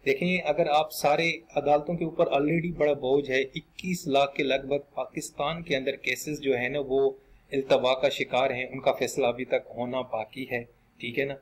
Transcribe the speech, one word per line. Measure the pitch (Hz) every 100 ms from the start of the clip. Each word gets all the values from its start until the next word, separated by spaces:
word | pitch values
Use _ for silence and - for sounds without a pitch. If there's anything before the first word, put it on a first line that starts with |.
| -
देखिए, | 135 175 180
अगर | 147 147 160
आप | 147 156
सारे | - 147 151 165 160 - -
अदालतों | 139 147 151 175
के | 165
ऊपर | 156 170
already | 139 147 165 170 170
बड़ा | 147
बोझ | 143 127 139 131
है, | 131
इक्कीस | 131 - - - 180 175 -
लाख | 139 139 -
के |
लगभग | 139 135 135 143
पाकिस्तान | - - 127 - 151 - 147 170
के | 170 139
अंदर | 131
cases | 135 - 127 - 151
जो | 143
है | 123 123
ना, | 143
वो | 131 135 135 135 _ - _
इल्तवा | 139 135 135 123
का | 131 143
शिकार | - 147 127 135
हैं, | 123 127
उनका | 135 139
फैसला | 123 - - 127
अभी | 120 127
तक | 131 - 113
होना | 123 127
बाकी | 120 113 107 - 131
है। | 127 117 _ _ _
ठीक | 120 117
है | 139
ना? | 139